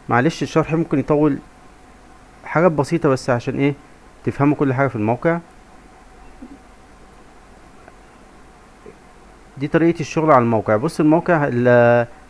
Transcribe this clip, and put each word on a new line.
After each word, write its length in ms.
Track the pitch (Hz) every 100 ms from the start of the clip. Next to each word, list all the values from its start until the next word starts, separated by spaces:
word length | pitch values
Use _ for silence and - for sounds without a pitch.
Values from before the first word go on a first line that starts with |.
| -
معلش 340 | 117 147 -
الشرح 300 | 135 160 151
ممكن 260 | 160 160 143
يطول، 380 | - 147 151 135 - - - - - - - - - - -
حاجات 260 | 151 180
بسيطة 380 | 147 135 170 147
بس 200 | 131 -
عشان 300 | 120 135 123
ايه 140 | 139 139 - - - -
تفهموا 320 | 127 - 143 139
كل 180 | 139
حاجة 140 | 127 139
في 80 | 113
الموقع. 440 | 104 123 165 170 - - - - - - - - - - - - - - - - - - - - - - - - - - - - - - - - - - - - - - - - - -
دي 100 | 147
طريقة 320 | 165 165 160
الشغل 320 | 147 165 156
على 120 | 131
الموقع. 320 | 117 110 101 107
بص 240 | 156 -
الموقع 500 | 151 165 165 165 143
ال-، 540 | 120 123 120 120 120 117 -